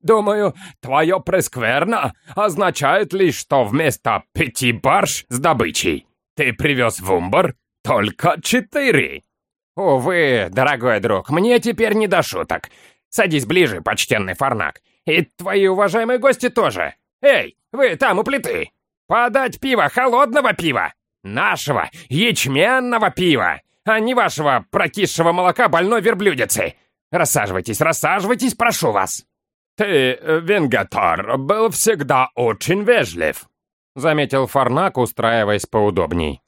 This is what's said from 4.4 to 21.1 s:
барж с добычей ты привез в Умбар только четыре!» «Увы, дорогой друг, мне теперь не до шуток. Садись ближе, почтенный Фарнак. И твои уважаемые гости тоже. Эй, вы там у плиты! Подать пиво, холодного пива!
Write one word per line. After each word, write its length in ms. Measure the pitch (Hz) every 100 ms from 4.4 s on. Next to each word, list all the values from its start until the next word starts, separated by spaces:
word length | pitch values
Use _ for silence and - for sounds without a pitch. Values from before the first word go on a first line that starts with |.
| 151 - 123
барж 540 | 117 131 175 190 - -
с 100 | 123
добычей 680 | 165 123 90 - 92 73 _ _ _ -
ты 180 | 135
привез 460 | - 147 135 117 -
в 120 | 95
Умбар 440 | 92 90 143 170 - _ _
только 520 | - 123 101 - 170 165
четыре!» 800 | - 247 - 294 269 156 76 69 _ _ _ _ _ -
«Увы, 720 | 190 135 135 180 147 120 90
дорогой 480 | 98 131 135 123 110
друг, 300 | 107 98 -
мне 300 | 151 220 247
теперь 340 | 233 214 226
не 140 | 214 214
до 140 | 180
шуток. 480 | - 90 - 82 - _ - _ _
Садись 360 | - 190 151 107
ближе, 360 | 180 156 92
почтенный 540 | - 110 - 113 95 90
Фарнак. 460 | 139 113 78 - _ _ -
И 180 | 160 - -
твои 300 | 180 196 190
уважаемые 520 | 185 202 208 226 247
гости 300 | 269 247 247
тоже. 460 | - 170 92 76 - _ _
Эй, 360 | 277 226 98 _ _
вы 240 | 240 254 160
там 240 | 262 220
у 40 |
плиты! 480 | 226 277 - 170 151 _ _ _ _
Подать 520 | 214 240 233 254 -
пиво, 300 | 269 240 143
холодного 640 | - 254 240 277 277 254
пива! 400 | 185 165 117 82 - _